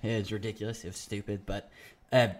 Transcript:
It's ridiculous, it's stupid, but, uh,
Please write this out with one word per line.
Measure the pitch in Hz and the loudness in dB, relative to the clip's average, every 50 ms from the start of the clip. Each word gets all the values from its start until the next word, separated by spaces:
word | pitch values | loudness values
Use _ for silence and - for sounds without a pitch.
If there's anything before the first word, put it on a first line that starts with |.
It's | - 110 113 110 98 101 | -2 0 0 0 0 -2
ridiculous, | 107 104 107 110 104 - 104 113 113 - - | -4 -4 -4 -4 -4 -4 -4 -4 -4 -6 -8
it's | 90 98 - | -10 -10 -10
stupid, | - - 107 101 101 - 101 95 - | -8 -6 -6 -6 -4 -4 -4 -4 -4
but, | - 95 101 - - - - - - - - - - 131 | -4 -4 -4 -6 -8 -16 -20 -20 -20 -20 -20 -4 6 6
uh, | 127 120 101 92 | 8 8 8 4